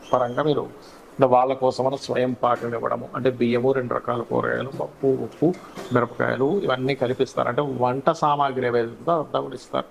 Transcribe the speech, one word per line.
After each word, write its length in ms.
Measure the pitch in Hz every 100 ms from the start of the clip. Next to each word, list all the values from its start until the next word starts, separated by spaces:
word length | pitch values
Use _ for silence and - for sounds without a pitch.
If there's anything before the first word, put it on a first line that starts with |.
| -
పరంగా 300 | 127 123 123
మీరు 180 | 151 139 - - - - -
అంటే 140 | - 135
వాళ్ళ 280 | 123 131
కోసమని 440 | 131 127 127 131 135
స్వయం 380 | - 127 127 127
పాకం 300 | 127 120 120
ఇవ్వడము, 360 | 117 123 120 127 -
అంటే 140 | 127
బియ్యము, 420 | 123 120 120 127
రెండు 220 | 135 120
రకాల 280 | 123 123 123
కూరగాయలు, 480 | 113 123 117 120 127
పప్పు, 380 | 139 147 - 135
ఉప్పు, 380 | 131 117 - 156 185 - - -
మిరపకాయలు 680 | 123 120 - 120 117 135 196
ఇవన్నీ 340 | 165 127 131 135
కల్పిస్తారు. 520 | 120 127 131 - 127
అంటే 140 | 123
వంట 480 | 147 127 123 131 139
సామాగ్రి 560 | 156 151 143 139 127 123
ఏవైతే 220 | 120 117
ఉందో 240 | 117 -
అదంతా 280 | 170 143 135
కూడా 160 | 139 131
ఇస్తారు. 300 | - 135 135